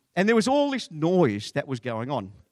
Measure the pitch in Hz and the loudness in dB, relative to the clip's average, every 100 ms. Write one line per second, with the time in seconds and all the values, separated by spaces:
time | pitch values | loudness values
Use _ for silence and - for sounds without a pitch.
0 | _ - 196 233 226 285 285 269 - 156 | _ -2 2 4 4 2 2 -2 -8 -4
1 | 160 185 151 101 104 - 147 131 123 113 | 0 4 4 2 -4 -6 -6 -8 -6 -8
2 | 120 139 95 - _ | -6 -6 -8 -14 _